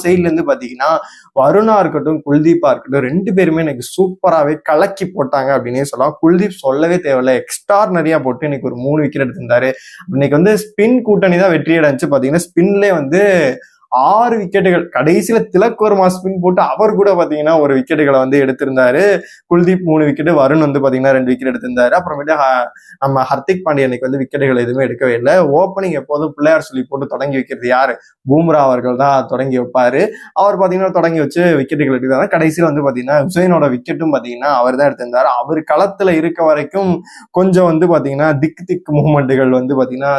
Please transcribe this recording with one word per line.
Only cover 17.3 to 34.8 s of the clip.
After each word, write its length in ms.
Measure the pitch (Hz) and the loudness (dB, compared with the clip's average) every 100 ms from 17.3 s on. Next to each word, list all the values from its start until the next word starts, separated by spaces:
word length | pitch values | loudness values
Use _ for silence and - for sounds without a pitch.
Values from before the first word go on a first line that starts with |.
| 151 151 165 | -2 2 2
ஒரு 140 | 143 135 | 2 2
விக்கெட்டுகளை 420 | 127 156 143 135 | 0 0 2 2
வந்து 200 | 131 143 | 2 2
எடுத்திருந்தாரு. 600 | 135 127 135 131 123 143 202 185 - - - | 2 -2 -2 2 2 4 2 0 -4 -14 0
குல்தீப் 380 | 175 175 185 | 2 2 2
மூணு 220 | 170 156 147 | 2 2 2
விக்கெட், 240 | 139 156 | 0 0
வருண் 300 | 156 131 160 | 2 4 2
வந்து 200 | 151 135 | 2 0
பாத்தீங்கன்னா 320 | 135 131 135 | 0 0 2
ரெண்டு 200 | 135 127 | 2 0
விக்கெட் 180 | 127 131 | -2 -4
எடுத்திருந்தாரு. 420 | 123 123 123 123 | -6 -4 0 2
அப்புறமேட்டு 400 | 170 175 147 147 | 0 -2 -6 -4
ஹ-, 360 | 156 135 127 120 - - - | 0 0 0 -2 -10 -20 -6
நம்ம 240 | 139 135 | -2 -2
ஹர்திக் 380 | 131 139 - 185 160 | -2 -2 -2 -4 -2
பாண்டியா 220 | 143 131 | 0 0
இன்னைக்கு 220 | 123 127 | -2 -4
வந்து 80 | 139 | -4
விக்கெட்டுகள் 400 | 131 143 135 123 | -4 -2 -2 0
எதுவுமே 280 | 120 127 123 | -2 -2 -4
எடுக்கவே 280 | 123 131 | -2 -2
இல்லை. 200 | 117 120 185 151 | 0 2 2 2
ஓப்பனிங் 420 | 147 190 190 185 | 2 0 -2 -6
எப்போதும் 420 | 147 - 147 156 | -6 -4 -4 -4
பிள்ளையார் 280 | 147 147 160 | -2 0 0
சொல்லி 240 | - 131 127 | -2 -8 -6
போட்டு 180 | 135 143 | -6 -6
தொடங்கி 280 | 131 143 135 | -6 -4 -4
வைக்கிறது 320 | 120 117 123 | -6 -6 -2
யாரு? 280 | 127 135 117 _ _ 131 | 0 0 -4 _ _ 0
பூம்ரா 320 | 151 165 151 | 2 2 2
அவர்கள் 340 | 135 123 123 123 | 2 0 -2 0
தான் 300 | 143 135 127 | 0 0 -2
தொடங்கி 320 | 127 135 127 | -4 -2 -4
வைப்பாரு. 420 | 120 127 123 139 208 - - | -2 0 2 2 -2 -4 -8
அவர் 260 | - 202 190 | 0 0 2
பாத்தீங்கன்னா 320 | 185 185 190 | 0 0 0
தொடங்கி 280 | 185 165 165 | 0 0 0
வச்சு 220 | 139 170 175 156 | -2 0 2 2
விக்கெட்டுகள் 420 | 135 147 139 127 | 0 -2 0 -2
எடுக்கிறாரு. 300 | 131 131 196 | 0 -2 0
கடைசியில 340 | 170 160 160 | 0 0 0
வந்து 220 | 165 147 | 0 0
பாத்தீங்கன்னா 340 | 139 123 127 147 | -2 -2 0 0
ஹுசைனோட 520 | 143 170 180 165 143 | 0 0 2 2 0
விக்கெட்டும் 440 | 123 143 147 160 | -2 -6 -4 -2
பாத்தீங்கன்னா 380 | 135 120 120 139 | -2 -4 -6 -2
அவர் 220 | 131 123 | 0 2
தான் 140 | 127 | 2